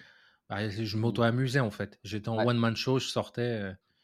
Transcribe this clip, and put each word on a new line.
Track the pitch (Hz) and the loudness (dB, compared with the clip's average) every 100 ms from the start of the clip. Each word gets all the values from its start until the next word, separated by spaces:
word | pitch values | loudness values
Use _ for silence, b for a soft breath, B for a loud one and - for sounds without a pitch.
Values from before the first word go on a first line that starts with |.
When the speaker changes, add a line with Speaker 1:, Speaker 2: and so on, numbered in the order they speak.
| b b b b - | b b b b -8
Speaker 1:
bah, | 101 107 | -4 -2
je | 98 110 107 | -2 -4 0
Speaker 2:
Mm. | |
Speaker 1:
m'auto-amusais, | 117 107 117 120 131 131 | 0 4 4 4 2 2
en | 117 | 0
fait. | - 101 - 101 | -2 -8 -10 -8
J'étais | 104 107 | -6 -2
en | 113 | 0
Speaker 2:
Ouais. | 110 | 2
Speaker 1:
one-man | 120 117 113 | 4 2 2
show, | - 131 | 0 0
je | - | 0
sortais, | - 101 - | -4 -4 -4
euh, | 120 113 98 95 _ _ | -4 -4 -6 -10 _ _